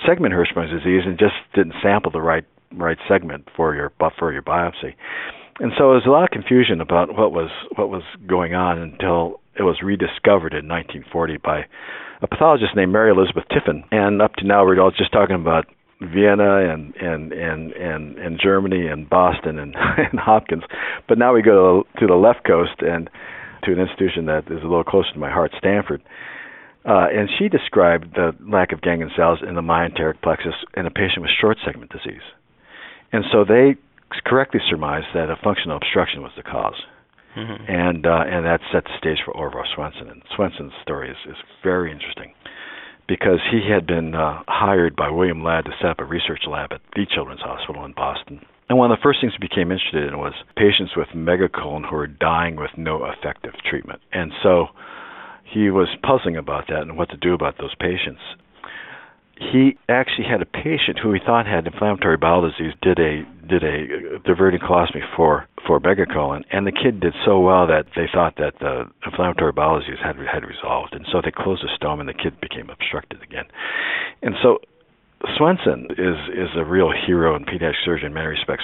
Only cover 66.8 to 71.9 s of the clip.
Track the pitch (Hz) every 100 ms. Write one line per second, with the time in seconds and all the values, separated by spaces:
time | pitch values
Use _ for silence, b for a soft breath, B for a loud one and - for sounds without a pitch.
66.8 | 131 104 90 - - 98 92 92 85 78
67.8 | - 87 82 92 82 - 73 - 71 64
68.8 | - _ - 117 180 - 156 131 78 147
69.8 | 139 - - 135 135 - - - - -
70.8 | - - - 90 82 - 98 90 - -
71.8 | 73